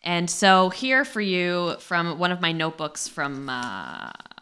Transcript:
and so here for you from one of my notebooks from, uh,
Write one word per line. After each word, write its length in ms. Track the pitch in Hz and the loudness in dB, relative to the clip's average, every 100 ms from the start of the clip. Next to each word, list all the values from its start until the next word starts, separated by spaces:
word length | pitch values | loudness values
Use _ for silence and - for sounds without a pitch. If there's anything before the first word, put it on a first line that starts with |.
and 260 | 170 175 175 | -2 0 0
so 400 | - 202 190 185 | 2 6 8 6
here 340 | 185 262 262 | 2 0 2
for 200 | 269 220 | 2 -2
you 540 | 202 180 180 175 175 - | 0 0 0 0 -2 -4
from 380 | - 175 170 156 | -4 -2 0 0
one 120 | 180 | 0
of 120 | 180 | 0
my 100 | 170 | 0
notebooks 560 | 165 160 160 156 - - | 0 -2 -4 -8 -6 -8
from, 400 | - 143 139 139 | -4 -6 -6 -6
uh, 640 | 127 123 95 67 - - - - - | -6 -6 -8 -10 -12 -14 -16 -20 -20